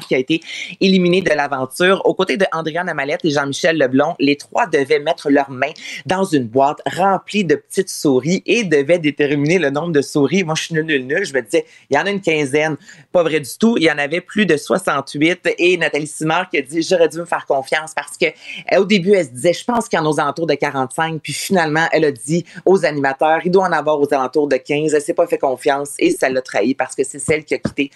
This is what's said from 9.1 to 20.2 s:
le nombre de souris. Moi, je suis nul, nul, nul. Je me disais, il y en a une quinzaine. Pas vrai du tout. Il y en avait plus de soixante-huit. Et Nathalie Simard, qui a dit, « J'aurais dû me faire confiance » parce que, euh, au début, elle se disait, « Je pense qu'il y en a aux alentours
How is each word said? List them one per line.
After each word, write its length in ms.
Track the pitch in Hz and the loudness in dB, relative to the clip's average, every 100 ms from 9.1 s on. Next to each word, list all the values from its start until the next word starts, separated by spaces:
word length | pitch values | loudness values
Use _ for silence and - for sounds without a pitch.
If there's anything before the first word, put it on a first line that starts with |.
| 143 143 147 143 180 | 0 0 0 2 2
le 100 | 139 | 2
nombre 220 | 143 175 | -2 0
de 100 | 143 | 0
souris. 420 | 135 151 135 185 | 0 0 2 2
Moi, 120 | 160 156 | 0 -4
je 60 | |
suis 100 | - | -4
nul, 120 | 160 160 | -4 0
nul, 200 | 143 127 | -2 0
nul. 200 | 170 180 | -4 -2
Je 80 | |
me 80 | 135 | -4
disais, 220 | 113 165 - - - | 0 -2 -2 -14 -2
il 40 | 139 | 0
y 40 | |
en 80 | 185 | 0
a 20 | |
une 120 | 202 | -2
quinzaine. 540 | 165 156 139 147 156 143 - - - | 0 0 0 0 0 -4 -10 -20 -2
Pas 100 | 180 | 0
vrai 180 | 160 156 | 2 0
du 100 | 131 - | -4 0
tout. 180 | 226 233 | 2 4
Il 60 | |
y 80 | 160 | 2
en 80 | 147 | 2
avait 220 | 143 160 | -2 -4
plus 260 | - 214 190 | -4 -2 2
de 100 | 147 | 0
soixante-huit. 880 | - 196 180 147 - 147 160 175 180 - | 0 -2 0 -4 -4 0 0 0 -4 0
Et 180 | 175 180 | 2 2
Nathalie 300 | 156 147 147 | 0 -2 -6
Simard, 420 | - 156 170 185 165 | -4 -2 -2 -2 -4
qui 40 | |
a 20 | |
dit, « 200 | 123 165 160 | -4 -4 0
J'aurais 200 | 185 156 | 2 2
dû 100 | 165 | 0
me 60 | 170 | -6
faire 200 | 156 - | -6 -2
confiance » 480 | 139 131 156 160 - | -2 -2 -4 -4 -10
parce 220 | - - | -10 -2
que, 100 | 160 - - - - | -2 -2 -18 -12 0
euh, 60 | 180 | 2
au 60 | 202 | 4
début, 280 | 208 175 | 2 4
elle 120 | 196 139 | 2 2
se 60 | |
disait, « 220 | 123 165 - | 0 0 0
Je 40 | - | -2
pense 220 | 233 - | -2 -2
qu'il 80 | 175 | 0
y 40 | |
en 40 | 156 | 0
a 40 | |
aux 100 | |
alentours 280 | 147 | 0